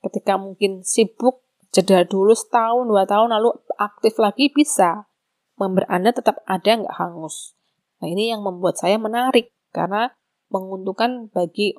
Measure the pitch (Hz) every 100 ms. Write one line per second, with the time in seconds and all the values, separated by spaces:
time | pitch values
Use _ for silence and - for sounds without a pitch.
0 | 208 - - 190 196 185 202 190 185 -
1 | 220 _ 240 254 _ _ _ - 185 185
2 | 175 190 196 226 - 240 226 240 247 202
3 | 190 208 233 220 233 - _ - 208 _
4 | 226 - 208 202 277 294 294 - 180 214
5 | - _ _ _ _ _ 190 190 - 180
6 | 196 247 226 - - 190 196 226 185 -
7 | 175 170 160 - - _ _ _ _ _
8 | - 180 226 220 202 180 185 - 175 214
9 | 220 233 254 254 240 _ _ 160 175 202
10 | 240 _ _ _ _ 190 190 190 190 190
11 | 233 247 220 - 175 - 202